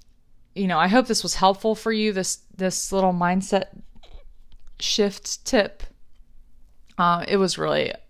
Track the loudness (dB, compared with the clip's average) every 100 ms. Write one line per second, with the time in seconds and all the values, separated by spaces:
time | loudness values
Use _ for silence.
0 | -20 _ _ -20 _ -4 0 2 4 4
1 | 4 0 -2 2 4 4 0 -2 0 0
2 | 0 0 -4 -6 -10 -4 -2 -2 -2 2
3 | 2 2 2 0 2 0 -2 -12 -18 -18
4 | -18 -18 -18 -20 -20 -16 -16 -8 -4 0
5 | 0 -2 -10 -10 0 0 0 -4 -14 -14
6 | -20 -20 -20 -20 -20 -20 -20 -20 -12 -2
7 | 0 0 0 2 2 0 0 0 -2 -6